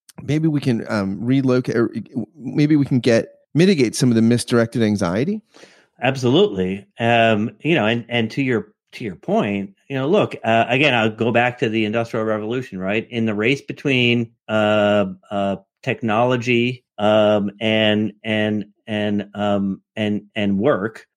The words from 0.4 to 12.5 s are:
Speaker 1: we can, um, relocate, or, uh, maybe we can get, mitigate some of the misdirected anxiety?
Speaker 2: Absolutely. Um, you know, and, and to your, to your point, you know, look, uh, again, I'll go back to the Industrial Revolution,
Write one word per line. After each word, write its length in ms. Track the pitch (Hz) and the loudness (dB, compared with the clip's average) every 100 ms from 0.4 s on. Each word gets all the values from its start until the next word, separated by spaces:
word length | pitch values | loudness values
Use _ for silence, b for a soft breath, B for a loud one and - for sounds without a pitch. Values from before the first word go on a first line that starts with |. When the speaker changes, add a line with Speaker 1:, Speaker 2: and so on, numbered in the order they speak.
| 160 | 0
Speaker 1:
we 120 | 147 | 0
can, 240 | 135 113 - | 0 -2 -2
um, 340 | 110 98 98 | -4 -2 -4
relocate, 500 | 117 135 131 123 - | 0 0 2 0 0
or, 160 | 113 113 113 | 0 0 -2
uh, 240 | - 123 - - | -10 -10 -10 -12
maybe 400 | 135 - 147 156 | -6 0 4 4
we 80 | |
can 160 | 135 131 | 2 2
get, 280 | 123 113 - - _ | 4 2 0 -10 _
mitigate 400 | 143 185 170 110 | 2 4 4 2
some 160 | - 127 | 2 2
of 60 | 113 | 4
the 60 | |
misdirected 600 | 113 120 - 120 113 127 | 4 2 2 0 0 0
anxiety? 580 | 107 101 90 95 156 214 - b b b b - | 0 0 0 0 -2 -6 -10 b b b b -6
Speaker 2:
Absolutely. 840 | 123 131 123 151 208 95 92 98 - - | -4 0 2 2 2 0 -4 -4 -10 -4
Um, 560 | 117 117 113 107 110 - | 2 4 4 2 -2 -4
you 140 | 147 | -2
know, 120 | 160 107 | 0 2
and, 180 | 117 113 | -2 -2
and 200 | 120 110 | -4 -2
to 100 | 143 | -2
your, 320 | 131 113 - _ _ | -2 -2 -4 _ _
to 120 | - | -12
your 120 | 117 - | -12 -10
point, 580 | - 220 117 101 98 _ - | -4 -2 0 -2 -6 _ -10
you 80 | 135 | -4
know, 100 | 139 | 0
look, 300 | 196 139 - | 0 0 -2
uh, 220 | 113 113 113 | 0 2 2
again, 240 | 131 151 | 2 2
I'll 160 | 120 110 | 2 0
go 240 | 107 117 | 0 0
back 280 | 117 123 123 | 2 0 0
to 100 | 117 | -2
the 160 | 110 107 | -2 -2
Industrial 400 | 113 113 117 110 | -2 -4 -4 -4
Revolution, 520 | 107 107 | -4 -4